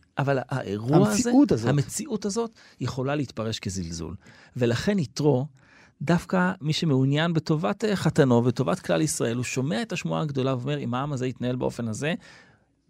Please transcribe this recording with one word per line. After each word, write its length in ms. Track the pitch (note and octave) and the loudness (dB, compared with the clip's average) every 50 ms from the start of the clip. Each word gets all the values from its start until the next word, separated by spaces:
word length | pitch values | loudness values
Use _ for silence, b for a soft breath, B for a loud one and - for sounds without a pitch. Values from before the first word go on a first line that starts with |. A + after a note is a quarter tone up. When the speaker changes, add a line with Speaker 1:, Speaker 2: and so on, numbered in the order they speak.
| _ _ _ - | _ _ _ -2
Speaker 1:
אבל 220 | C#3 C3+ C#3 C3 - - | 0 0 0 0 -2 -4
האירוע 480 | C#3 C3 - - G2 G#2+ A2 B2 D3 F3 | -6 -6 -4 -4 -6 -4 -2 4 6 6
הזה, 120 | G3+ G#3+ | 6 6
Speaker 2:
המציאות 420 | G#3+ G3+ - A#3+ A#3+ C4+ D4 G3+ | 4 0 0 4 4 4 6 6
הזאת. 180 | D#3+ A2+ A2 B2 | 4 0 2 2
Speaker 1:
המציאות 560 | C#3 D3 C3+ - - - - - A3 G3+ - | 2 2 0 -2 -4 -8 -8 -6 -8 -6 -6
הזאת 260 | G#3 F#3+ A3+ A#3 A3+ - b b b b b | -4 -4 -4 -6 -6 -8 b b b b b
יכולה 360 | C3 A#2+ B2 C#3 B2+ C3+ C#3+ | -6 -6 -4 -4 -4 -2 -2
להתפרש 440 | D3+ C#3 - - - A2 A2+ A2 - | -2 -4 -4 -6 -6 -4 -4 -4 -4
כזלזול. 560 | - G#2 F#2 F#2+ F2 E2 E2+ E2 E2 D2+ F2 B B B B B B B B | -6 -6 -6 -4 -6 -6 -6 -8 -8 -8 -10 B B B B B B B B
ולכן 440 | B2+ B2 A#2+ A2+ A#2 - G3+ G#3 G3 | -2 0 0 0 0 0 0 0 0
יתרו, 480 | D3 - - - D3 D3+ C#3 B2+ C3+ D3+ b b b b b b b b b _ | -2 -4 -4 0 2 2 4 2 0 -4 b b b b b b b b b _
דווקא 500 | D3+ C3+ E3+ E3+ - - - F#3 F3+ F3+ F#3+ - | 0 0 0 0 0 0 0 0 2 0 -2 -4
מי 120 | C3 D3+ D#3 | -2 -2 0
שמעוניין 600 | - - D#3+ C3+ C3 C3 C3+ C#3 D3 D#3+ F3 E3+ | 0 2 2 4 4 4 4 2 2 2 2 0
בטובת, 500 | D#3+ - - E3 D3+ F3 G#3 G3+ - - | 0 2 2 0 0 0 -2 -2 -2 0
אה, 120 | G#3+ G3+ | 0 0
חתנו, 460 | F#3 - D#3+ - - D3 C3 A#2+ A#2 | 2 0 0 4 4 6 6 6 6
בטובת 380 | A#2 B2+ A#2+ - B2+ D#3+ F3 - | 4 4 2 2 0 0 0 -2
כלל 220 | - - E3+ D#3+ | 0 0 0 2
ישראל, 340 | D#3 D3 - - C3+ A#2 A#2 | 2 0 0 -2 -2 -2 -2
הוא 80 | B2 A#2+ | -2 -4
שומע 380 | - - C3 B2+ C#3+ F#3 A3+ | -4 -4 -4 -2 -2 -2 -4
את 100 | A#3 A3 | -4 -4
השמועה 300 | F#3 E3 - E3 D#3+ D#3+ | -6 -6 -4 -4 -2 -2
הגדולה 340 | D#3+ D3+ C#3 C3+ B2+ C3+ C3+ | -2 -2 -2 -2 0 0 -2
ואומר, 240 | B2 B2 C#3 D3 C#3+ | -2 -2 -4 -4 -4
"אם 140 | C3 A#2+ A#2+ | -4 -4 -4
העם 200 | B2+ C#3 D3+ D3 | -4 -4 -4 -4
הזה 140 | B2 B2+ C3 | -4 -4 -4
יתנהל 280 | B2+ - B2 B2 B2+ | -4 -4 -4 -4 -2
באופן 320 | B2+ C3 C3 B2 - A#2 A2+ | -2 -2 -4 -4 -4 -6 -6
הזה, 260 | G#2+ B2 C3 D3+ F#3 B B B B B B B B B B B B _ _ | -6 -4 -4 -4 -4 B B B B B B B B B B B B _ _